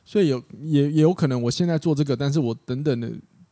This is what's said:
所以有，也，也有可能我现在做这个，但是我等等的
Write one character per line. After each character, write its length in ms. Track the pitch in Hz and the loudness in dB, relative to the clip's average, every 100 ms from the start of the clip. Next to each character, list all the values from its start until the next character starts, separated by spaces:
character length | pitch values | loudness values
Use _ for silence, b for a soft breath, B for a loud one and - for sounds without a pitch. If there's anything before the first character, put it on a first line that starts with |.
| b | b
所 160 | 208 | 0
以 80 | 165 | 2
有， 120 | 127 - - | 0 -6 -12
也， 300 | 156 143 147 | 0 2 2
也 100 | 156 | 4
有 120 | 156 | 2
可 140 | 185 143 | 2 0
能 120 | 127 | 0
我 100 | 120 | -2
现 160 | - 175 | 0 0
在 100 | 160 | 0
做 160 | 170 | 0
这 100 | 143 | 0
个， 120 | 143 123 | 0 0
但 160 | 139 | 0
是 80 | 156 | 0
我 140 | 120 117 - | 0 -2 -6
等 160 | 127 | -4
等 180 | 147 120 | -2 -2
的 120 | 120 113 - _ _ | -4 -10 -16 _ _